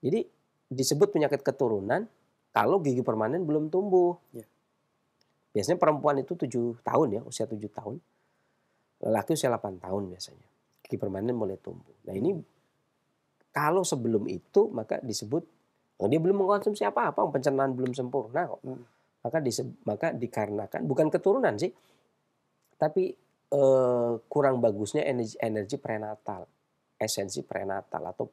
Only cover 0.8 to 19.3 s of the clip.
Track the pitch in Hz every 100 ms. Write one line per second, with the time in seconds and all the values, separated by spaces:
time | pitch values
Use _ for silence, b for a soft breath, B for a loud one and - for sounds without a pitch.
0.8 | 131 147 196 180 147 135 - 131 127 107
1.8 | 98 143 220 _ _ _ _ 107 110 190
2.8 | 151 127 120 110 110 156 170 151 156 180
3.8 | 202 185 175 175 _ 120 110 _ _ _
4.8 | _ _ _ _ _ _ _ - 101 175
5.8 | 160 151 151 139 131 175 139 120 120 117
6.8 | - 127 151 104 - 120 110 110 104 -
7.8 | 110 139 _ _ _ _ _ _ _ _
8.8 | _ _ - 110 98 156 131 113 104 92
9.8 | 92 98 98 90 - - _ _ _ _
10.8 | - - 104 95 110 123 104 95 - 90
11.8 | - _ - 98 139 190 - _ _ _
12.8 | _ _ _ _ _ _ _ - 151 180
13.8 | 180 147 117 110 104 92 _ - 220 120
14.8 | 107 - 127 104 107 147 170 _ _ _
15.8 | _ _ - 147 165 202 190 202 208 202
16.8 | 208 - 220 - 151 139 139 135 135 127
17.8 | 127 127 123 139 113 135 170 101 131 127
18.8 | 120 _ _ _ 120